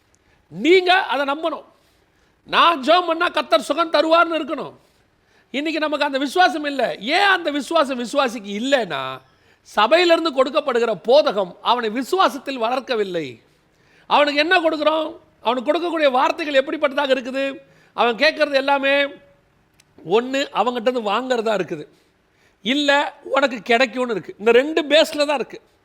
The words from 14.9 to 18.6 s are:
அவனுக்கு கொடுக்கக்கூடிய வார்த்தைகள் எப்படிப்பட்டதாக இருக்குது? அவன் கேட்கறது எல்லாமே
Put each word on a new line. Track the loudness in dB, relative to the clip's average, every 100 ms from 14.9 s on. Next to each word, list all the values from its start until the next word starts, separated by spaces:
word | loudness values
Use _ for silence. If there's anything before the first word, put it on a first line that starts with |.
| 0 -4 -10 _ _
அவனுக்கு | -4 -2 0
கொடுக்கக்கூடிய | -2 -2 0 2
வார்த்தைகள் | 2 0 0 0 0
எப்படிப்பட்டதாக | 0 -2 -2 0 0 0
இருக்குது? | -2 -4 -4 -6 -16 _ _
அவன் | -2 0 2
கேட்கறது | 0 2 0
எல்லாமே | 0